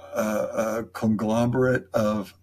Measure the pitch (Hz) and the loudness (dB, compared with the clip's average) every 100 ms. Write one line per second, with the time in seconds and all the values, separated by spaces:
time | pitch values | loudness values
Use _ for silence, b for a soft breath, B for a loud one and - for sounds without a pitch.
0 | - 113 107 107 - 117 110 110 110 - | -8 -2 0 0 -2 -2 -2 -2 -6 -2
1 | 110 104 107 113 123 127 127 123 - 117 | 0 0 0 2 2 2 2 2 0 0
2 | 107 107 98 - | 0 0 -6 -14